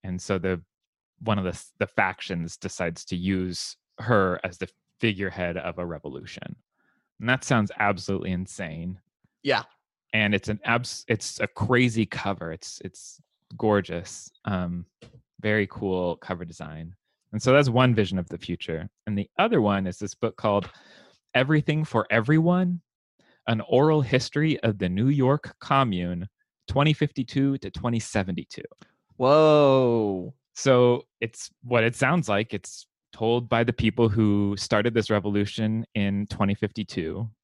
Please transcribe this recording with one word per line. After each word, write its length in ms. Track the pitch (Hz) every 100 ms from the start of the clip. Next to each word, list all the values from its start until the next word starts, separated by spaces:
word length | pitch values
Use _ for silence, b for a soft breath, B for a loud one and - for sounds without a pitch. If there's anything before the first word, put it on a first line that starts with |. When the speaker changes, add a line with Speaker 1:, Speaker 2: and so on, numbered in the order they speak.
Speaker 1:
And 180 | 98 90
so 160 | - 95
the, 240 | 92 87 - _ _ _ _ _
one 180 | 127 101
of 60 |
the 80 | 92
s-, 220 | 87 - _
the 80 | 101
factions 720 | - 95 90 - 87 82 -
decides 460 | 98 - 87 85 -
to 100 | 90
use 600 | 90 95 90 87 - - _ -
her 400 | 113 110 92 90
as 140 | 92 90
the 120 | 92 _ _ _
figurehead 580 | 117 95 95 92 87 85
of 200 | 80 85
a 60 | 87
revolution. 720 | 78 73 67 - - - - _ _ _ _ _ _
And 100 | 113
that 140 | 131
sounds 280 | - 120 101 -
absolutely 520 | 104 95 - 95 92
insane. 680 | 90 92 - 87 80 87 92 _ _ _ _
Speaker 2:
Yeah. 200 | 139 120 - _ _ _ _
Speaker 1:
And 200 | 110 104
it's 140 | 101 -
an 100 | 104
abs-, 420 | - 120 123 - -
it's 320 | 113 - -
a 80 | 104
crazy 580 | - 113 123 123 110 107
cover. 460 | - 101 90 85
It's, 300 | 82 - - 90
it's 340 | - - - _ _ _ -
gorgeous. 760 | 110 101 87 85 95 - - _ -
Um, 400 | 95 90 87 85 _ - - _ -
very 260 | 107 107 98
cool 480 | - 101 92 90 -
cover 280 | - 90 85
design. 500 | 82 78 78 82 95 _ _ _
And 80 | 107
so 100 | 127
that's 160 | 139 139
one 240 | 117 127
vision 240 | 113 95 92
of 120 | 85
the 80 | 85
future. 520 | - 85 - 80 90 _ -
And 120 | 101
the 120 | 101 -
other 240 | 277 202
one 240 | 104 98 95
is 140 | -
this 160 | 101 -
book 220 | 113 -
called 320 | 110 101 90 b b b b b _
Everything 500 | 127 131 151 151 151
for 240 | 156 117 -
Everyone, 720 | 110 113 160 165 180 185 175 _ _ _ _ _ _ -
An 140 | 110 -
Oral 340 | 123 151 156
History 580 | 127 131 - 147 156 139
of 160 | 113 101
the 80 | 90
New 200 | 92 127
York 440 | 143 127 147 - -
Commune, 680 | - 139 127 90 87 87 95 _ _ _ -
twenty 240 | 135 147
fifty-two 640 | 151 151 - 123 135 139 139
to 100 | 98
twenty 300 | - 120 117
seventy-two. 640 | - 107 95 87 - - - - b b _ -
Speaker 2:
Whoa. 1160 | 127 151 156 151 143 135 123 117 104 95 87 - _ -
Speaker 1:
So 480 | 135 123 123 120 - _
it's 320 | 113 - - _
what 200 | 120 120
it 120 | 113 -
sounds 340 | 131 175 120
like. 240 | 101 113
It's 340 | 101 - - - _ _
told 380 | - 113 120 120
by 140 | 117 117
the 80 |
people 340 | 117 110 107 113
who 460 | 107 107 101 101 101
started 360 | - 107 117
this 160 | 113 104
revolution 760 | 107 104 101 101 - 110 110 117 110
in 320 | 101 101 104
twenty 280 | - 101 101
fifty-two 720 | 104 - 98 - 80 90 110 _